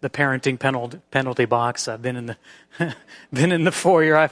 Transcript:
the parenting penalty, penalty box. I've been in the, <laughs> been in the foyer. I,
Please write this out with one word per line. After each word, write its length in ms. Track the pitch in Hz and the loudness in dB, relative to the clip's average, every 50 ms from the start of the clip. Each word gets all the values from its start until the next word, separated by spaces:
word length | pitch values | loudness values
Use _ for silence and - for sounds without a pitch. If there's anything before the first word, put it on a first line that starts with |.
the 80 | - 135 | -10 -6
parenting 480 | - - 143 139 131 127 - 139 131 120 | -2 -2 0 0 0 -2 -2 -2 -2 -2
penalty, 420 | - 135 135 127 120 120 131 185 - _ | -2 -2 -2 -2 -6 -8 -12 -14 -12 _
penalty 340 | - 139 135 131 123 - 123 | -4 -2 -2 -2 0 0 0
box. 420 | 117 123 120 120 120 120 - - - | 2 2 0 0 0 -2 -4 -6 -8
I've 140 | 110 113 | -8 -8
been 140 | 120 127 127 | -8 -8 -8
in 100 | 123 120 | -8 -8
the, 120 | 117 113 - _ - - - _ _ - - | -10 -12 -14 _ -20 -20 -20 _ _ -8 -6
<laughs> 160 | 170 165 120 - _ - - - - - - | -6 -6 -6 -10 _ -20 -20 -20 -18 -8 -2
been 180 | 127 147 180 | 0 2 2
in 120 | 180 165 160 | 2 2 2
the 80 | 175 | 0
foyer. 460 | - - - 170 190 165 156 156 156 156 | 0 0 2 4 4 4 6 4 4 4
I, 120 | 156 147 | 4 2